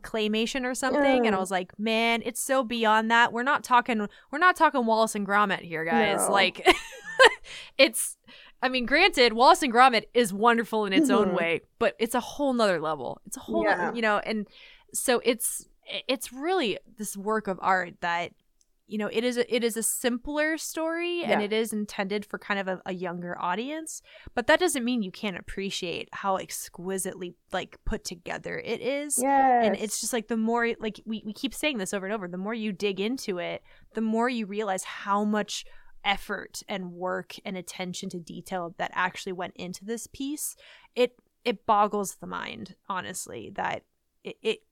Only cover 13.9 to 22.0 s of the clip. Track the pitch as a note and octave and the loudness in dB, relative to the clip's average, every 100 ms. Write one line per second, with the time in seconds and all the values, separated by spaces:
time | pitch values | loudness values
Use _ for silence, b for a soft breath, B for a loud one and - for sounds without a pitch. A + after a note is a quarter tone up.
13.9 | A#3 A3+ G#3 - A3 G3+ b b b b | 0 0 0 0 -6 -6 b b b b
14.9 | - - A#3+ - B3 - - - _ - | -4 2 2 2 0 -2 -6 -12 _ -12
15.9 | G3 - C4 - B3+ D#4 F#4+ A#3+ - - | -8 -4 -4 -6 -6 -2 0 0 -4 -10
16.9 | - G#3 G3+ G3 A3 G#3+ F3+ - F#3+ F3 | -12 -10 -8 -4 -2 -2 -2 0 0 0
17.9 | G3+ F3 E3+ F3 _ _ _ _ _ - | -6 -4 -4 -6 _ _ _ _ _ -8
18.9 | G#3+ G#3 A3 B3 A#3+ - A#3+ A#3 A3+ A3 | -4 -2 0 0 0 0 0 0 0 -4
19.9 | - B3+ A#3+ D4 D4 D4+ D#4+ - - D#4+ | -2 -2 -2 -4 -2 0 -2 -6 -4 -4
20.9 | E4 F4 F4 E4+ G3+ G#3 G#3+ A3+ G#3+ G#3 | -2 -4 -4 0 0 0 -2 -2 -4 -6
21.9 | - | -6